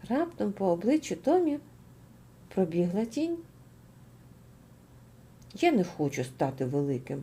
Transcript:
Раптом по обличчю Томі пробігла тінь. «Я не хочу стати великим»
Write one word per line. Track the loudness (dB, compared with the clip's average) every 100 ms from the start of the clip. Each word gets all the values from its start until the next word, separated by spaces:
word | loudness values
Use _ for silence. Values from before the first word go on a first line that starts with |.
| -2
Раптом | -2 -2 -2 -4
по | 0 0
обличчю | 2 2 2 0 -4
Томі | 2 4 4 -2 -8 -20 -20 -20 -20 -20 -20 -20 -8
пробігла | 0 0 2 0 0
тінь. | -2 -2 -2 -4 -8 -20 -20 -20 -20 -20 -20 -20 -20 -20 -20 -20 -20 -20 -20 -20 -20 -20 -20 -20 -20
«Я | 0 2
не | 4
хочу | 0 0 -2 -2
стати | -6 -2 -2 0
великим» | -2 0 0 -2 -4 -10